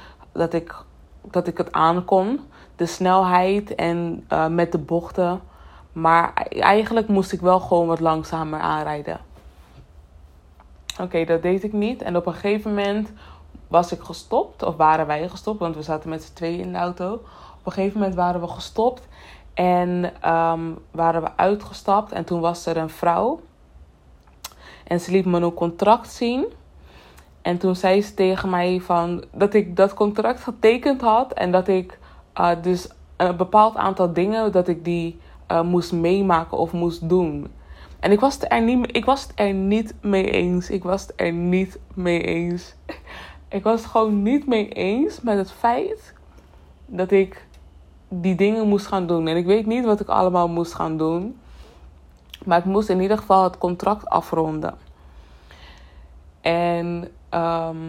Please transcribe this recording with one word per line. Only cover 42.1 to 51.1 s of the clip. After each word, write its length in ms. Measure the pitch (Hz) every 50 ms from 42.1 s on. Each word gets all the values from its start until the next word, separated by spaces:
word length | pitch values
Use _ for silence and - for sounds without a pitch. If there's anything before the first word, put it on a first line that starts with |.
| 170 170
eens. 520 | - - 170 170 170 175 175 175 - - - - -
<laughs> 140 | - - - - - - - - - - - - -
Ik 140 | - 202
was 180 | 190 220 226 226
het 100 | 226 -
gewoon 320 | - 226 220 220 208 202
niet 240 | 202 220 262 285 285
mee 220 | 269 240 220 202 -
eens 520 | - - 180 190 214 254 302 415 415 -
met 160 | - 233 208
het 140 | 196 190 -
feit 640 | - - - 233 240 269 359 403 440 427 - - - - - - - - - - - - - - - _ -
dat 240 | - 220 175 185 185
ik 360 | 202 196 190 185 - - - - - - - - - - - - - - - -
die 260 | 190 180 170 190 185
dingen 340 | 165 196 208 220 226 214 208
moest 180 | 202 196 202
gaan 200 | - 202 190 180
doen. 220 | 165 175 165 160 160
En 80 | 160
ik 100 | 175 175
weet 200 | 180 202 226 214
niet 180 | 214 226 254 247
wat 160 | 220 208 208
ik 80 | 202 -
allemaal 400 | - - 185 185 180 180 175 170
moest 260 | 170 170 170 170 -
gaan 220 | - 165 160 160
doen. 420 | 156 160 160